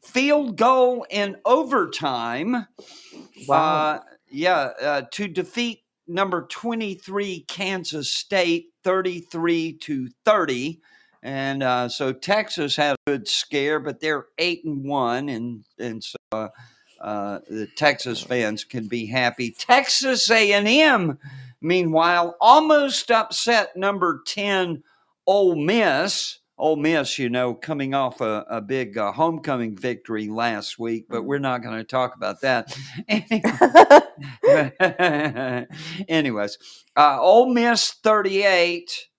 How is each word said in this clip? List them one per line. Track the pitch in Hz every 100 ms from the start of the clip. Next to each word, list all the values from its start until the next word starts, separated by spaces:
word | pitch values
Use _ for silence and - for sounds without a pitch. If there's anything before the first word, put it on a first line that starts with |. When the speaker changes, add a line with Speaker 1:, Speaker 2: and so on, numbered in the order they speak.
Speaker 1:
field | - 247 277 294 277 180
goal | 226 262 247 247 -
in | 202 202 196 202
overtime. | 262 285 254 175 - 151 123 117 120 180 247 202 _ - - - - - - 131
Speaker 2:
Wow. | 147 156 156 151 151
Speaker 1:
Uh, | - - _
yeah, | 135 175 175 139 -
uh, | 143 143 127
to | - 202
defeat | 165 180 - 240 220 _ _ -
number | 175 196 180 170
twenty-three | - 233 233 214 190 - 196 202 175 143
Kansas | - 190 190 170 160 135
State | - - 196 175 170 170 _
thirty-three | - 190 185 175 165 170 170 170 165 160
to | - 143 127 _ -
thirty. | 214 160 123 139 165 _ _ _ _
And, | - 135 135 139
uh, | 135 123 123
so | - 135
Texas | 131 - 208 214 - 147 135
had | 147 135 -
a |
good | 139 104
scare, | - - 147 143 151
but | 143 -
they're | 156 151 - -
eight | 170 170 160
and | 143
one, | 135 143 120 120 143
and, | 117 120 113 - _
and | 120 113
so, | - - _
uh, | 110 107 - - _ _ _
uh, | - 104 101 98 -
the | 107 104 -
Texas | 151 139 127 110
fans | - 123 110 107
can | - 127 107
be | 120 110
happy. | 127 123 123 120
Texas | - - 247 269 - 262 254 -
A | 226 208
and | 202 202
M, | 262 311 247 170 - 143 135 127 -
meanwhile, | 156 180 170 160 170 175 170 -
almost | 214 277 311 302 277 - -
upset | 226 220 - - 226 190 180
number | 196 202 180 143 -
ten | - 202 190 180 151 _ _ _ _ -
Ole | 196 190 165
Miss. | 147 226 202 139 185 - - - _ _
Ole | 156 156
Miss, | 151 165 131 -
you | 127
know, | 123 127 117
coming | - 156 135 139
off | 131 -
a, | 113 107 -
a | 113
big, | 104 131 120 104
uh, | 104
homecoming | 113 165 160 156 131 117 101
victory | 127 107 - 110 107
last | 107 117 107 104 -
week, | 117 113 -
but | 117
we're | 110 143
not | 139 127
gonna | 117 110
talk | 110 131 123 -
about | 101 -
that. | 135 123 113 - 135 - -
<laughs> |
Speaker 2:
<laughs> | 214 - 226 233 240 269 320 349 294 - - 139 123 453
Speaker 1:
Anyway-, | 156 139 - 185 - 180 147 151 127 131 123 123 - 156
<laughs> | 165 190
anyways, | 165 143 110 101 - - - _ -
uh, | 147 135
Ole | 156 220 254
Miss | 240 233 233 - -
thirty-eight | 220 214 196 190 202 185 175 175 170 - -